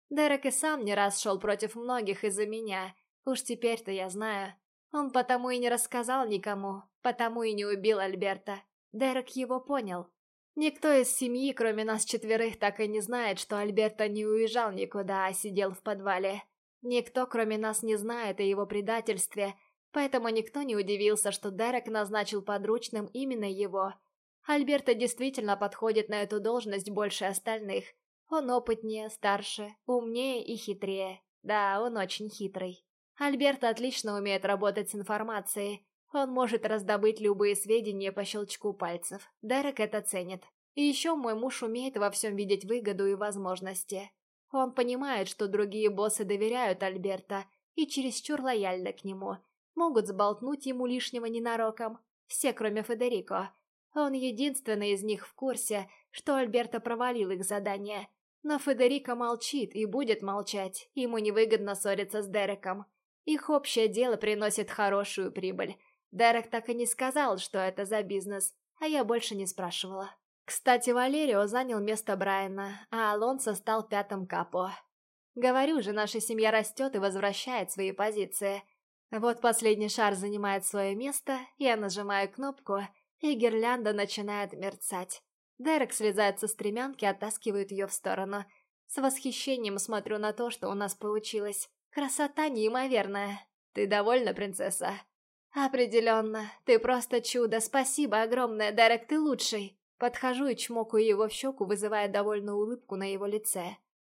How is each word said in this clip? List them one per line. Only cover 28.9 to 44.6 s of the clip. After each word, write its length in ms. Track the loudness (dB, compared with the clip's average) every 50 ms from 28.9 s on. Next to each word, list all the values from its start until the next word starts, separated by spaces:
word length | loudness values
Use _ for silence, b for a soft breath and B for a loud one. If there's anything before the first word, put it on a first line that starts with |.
| -4 -4 -6 -8
старше, 640 | -8 0 2 2 2 2 0 -4 -8 -8 -10 -12 -14 _ _
умнее 580 | 0 0 0 0 0 -2 -2 0 0 -2 -2 -4
и 120 | -4 -6
хитрее. 640 | -6 -4 -6 -6 -4 -2 -2 -2 -2 -4 -6 -8 -12 _ _ _ _
Да, 380 | -4 0 0 2 2 2 2 0
он 140 | 0 -2 -2
очень 340 | -2 -4 -4 -4 -8 -8 -10
хитрый. 540 | -8 -6 -8 -6 -6 -6 -6 -8 -8 -12 _ _ _ _ _ _ _ -2
Альберто 500 | 0 0 2 4 4 4 4 4 2 0
отлично 480 | 0 0 -2 -2 -2 -4 -4 -4 -4
умеет 280 | -2 0 0 0 0 2
работать 460 | 0 2 2 2 2 2 0 -4 -4
с 40 | -6
информацией. 920 | -8 -4 -2 -2 -2 -2 -2 -4 -4 -4 -4 -4 -4 -4 -4 -6 -8 -12 _ _ _ _ _
Он 180 | -2 0 0 0
может 340 | 2 2 2 2 2 0 2
раздобыть 560 | 0 0 0 2 2 2 4 4 4 4 4
любые 360 | 2 2 4 4 4 4 4
сведения 560 | 2 2 4 4 4 4 0 -2 -2 -4 -4
по 120 | -2 -4 -4
щелчку 480 | -4 -4 -6 -6 -6 -8 -4 -4 -4
пальцев. 560 | -2 -2 -4 -4 -4 -6 -6 -8 -10 -12 -14 -18 _ _
Дерек 380 | -4 -2 0 0 0 -2 0 -2
это 200 | -2 -2 -2 -4
ценит. 420 | -4 -4 -4 -4 -4 -6 -8 -12 -12 -20 _ _ _ _ _
И 80 | 2
ещё 340 | 2 4 4 2 0 0 0
мой 180 | 0 0 -2 -2
муж 280 | 0 -2 -2 -2 -4
умеет 340 | -4 -4 -2 -2 -4 -4 0
во 140 | 0 0 0
всём 260 | 0 0 -2 -2 -2
видеть 280 | -2 2 2 2 0 2
выгоду 420 | -2 -2 -2 0 -2 0 2 2
и 80 | 2 2
возможности. 960 | 2 -2 -4 -4 -4 -4 -4 -4 -4 -6 -8 -8 -8 -8 -8 -8 -8 -8 -12 _ _ _ _ _ _ _ _
Он 200 | 0 0